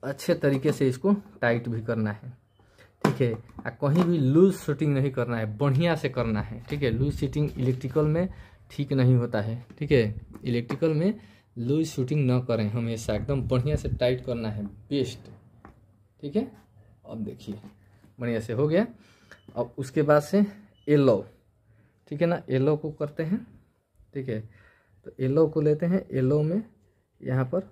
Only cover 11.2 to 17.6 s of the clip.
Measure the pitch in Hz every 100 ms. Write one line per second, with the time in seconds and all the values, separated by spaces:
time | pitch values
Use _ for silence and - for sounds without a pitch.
11.2 | - - _ - 117 151 156 - 127 151
12.2 | 127 123 127 113 107 117 117 113 113 104
13.2 | - 139 117 127 123 151 139 - 123 127
14.2 | 127 117 110 104 101 - - 143 123 -
15.2 | - - - _ - - _ _ _ _
16.2 | 143 160 262 - _ - - _ - 113
17.2 | 104 - - -